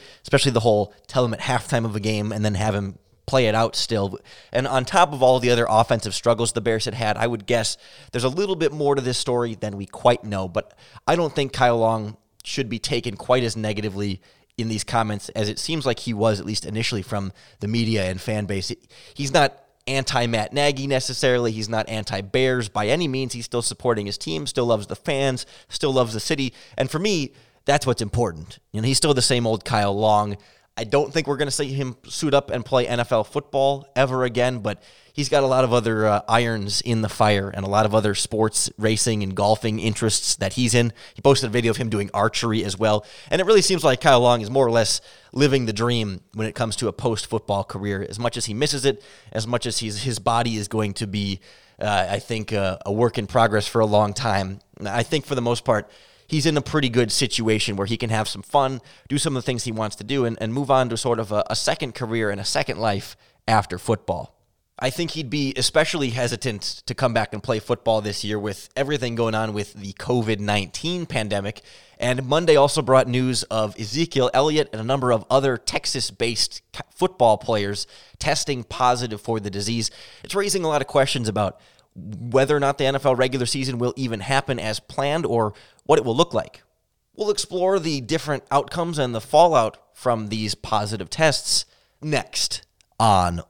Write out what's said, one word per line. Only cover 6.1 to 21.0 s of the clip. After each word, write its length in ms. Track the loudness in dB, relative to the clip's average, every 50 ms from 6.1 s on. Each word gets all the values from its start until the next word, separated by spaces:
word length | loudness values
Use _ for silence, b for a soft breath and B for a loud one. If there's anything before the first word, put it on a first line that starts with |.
| -6
struggles 380 | -2 2 2 2 2 2 -2 -2
the 80 | -2
Bears 240 | -2 0 -2 0 -2
had 80 | -4 -4
had, 220 | -4 -2 -2 -2
I 100 | 0 -2
would 200 | -2 -2 -4 -4
guess 300 | 0 0 0 0 -2 -6 B B B B B B B
there's 140 | B -2 -2
a 40 | -2
little 280 | 0 0 -2 -2 0
bit 160 | 0 0 -2 0
more 220 | 0 0 2 2
to 80 | 2 0
this 160 | -2 -2 -2
story 360 | -2 -2 0 0 0 -2 -4
than 220 | -6 -8 -8 -6
we 100 | -8 -10
quite 380 | -12 -8 0 2 2 2 2 0
know, 240 | -6 -4 -4 -4 -4
but 260 | -4 -6 -6 -8 _ B B B B B B
I 100 | 0 2
don't 180 | 2 2 0 0
think 180 | -2 -2 -2 0
Kyle 260 | 2 4 4 4 4
Long 380 | 4 2 2 0 -2 -6 -12 -14 _ _ _ _ -12
should 240 | -8 -4 -4 -4 -4
be 100 | -4 -6
taken 380 | -4 -2 -2 -2 -2 -4 -8
quite 280 | -6 0 2 4 4 4
as 120 | 2 -2
negatively 640 | -2 -4 -4 -2 -2 -4 -4 -4 -2 -2 -2 -4 -6 b b b b b b b -6
in 100 | -4 -4
these 160 | -2 -4 -4
comments 440 | 0 0 0 0 0 -2 -6 -8 -8
as 180 | -6 -4 -4 -4
it 100 | -4 -6
seems 280 | -6 -4 -4 -2 0
like 140 | -2 -2 -2
he 120 | -2 -6 -2
was, 280 | 0 2 2 2 0
at 60 | -2
least 200 | -4 -6 -6 -6
initially, 360 | -4 -4 -4 -2 -2 -2 -4 -4
from 300 | -4 -6 -6 -6 -6 -10 b b b b b
the 80 | -4 -2
media 360 | 0 0 2 2 2 0 0
and 160 | -2 -4 -6
fan 240 | -6 -4 -4 -4 -2
base. 280 | -4 -4 -4 -4 -6 -8 -10 _ B B B B B B
He's 180 | -8 -6 0 2
not 240 | 2 2 2 -2 -6 _ _ _ _ -8
anti-Matt 680 | -6 -4 -4 -2 -2 0 0 0 0 0 -2 -2 -2 -2
Nagy 340 | 0 0 0 0 0 -2
necessarily. 680 | 0 0 0